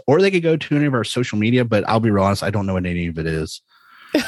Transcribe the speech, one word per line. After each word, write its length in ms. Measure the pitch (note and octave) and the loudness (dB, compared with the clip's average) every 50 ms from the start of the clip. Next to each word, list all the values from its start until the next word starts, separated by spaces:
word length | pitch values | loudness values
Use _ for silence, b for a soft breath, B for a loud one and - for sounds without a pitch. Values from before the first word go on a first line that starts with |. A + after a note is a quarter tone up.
| - | 0
or 140 | - C#3 E3 | 2 2 4
they 100 | F#3+ G3+ | 4 4
could 120 | F#3+ F3+ E3 | 2 2 2
go 120 | E3 D#3+ | 2 0
to 220 | D#3+ - - D3+ | 0 -2 -2 -2
any 80 | D3 D3 | 0 0
of 80 | D3 C3 | 0 0
our 100 | A#2+ A2 | -2 -2
social 340 | - - B2 B2 - - G#2+ | -2 -2 -4 -4 -2 -2 -2
media. 260 | G#2+ A2+ A#2+ B2+ B2 | 0 2 2 2 2
But 240 | A#2 A2+ G#2 F#2+ - | 2 0 0 0 2
I'll 100 | G#2+ A2+ | 0 2
be 100 | A2+ A2+ | 2 2
real 140 | G#2 G2 F#2+ | 2 4 4
honest, 180 | G2 G2+ F#2+ - | 2 2 0 -2
I 80 | F#2 | -2
don't 160 | G2+ G#2+ G2 | -2 -2 -2
know 80 | F#2+ F#2+ | -2 -2
what 100 | F#2 F2+ | -2 -2
any 220 | F2+ F2 F2 E2+ | -2 -2 -2 -4
of 120 | E2+ E2 E2 | -4 -4 -4
it 80 | D#2+ | -4
is. 360 | E2 D#2+ D#2+ D#2+ D#2+ - - _ _ B B B B B B B B B D4+ A#3+ | -4 -4 -4 -4 -6 -10 -14 _ _ B B B B B B B B B -4 -4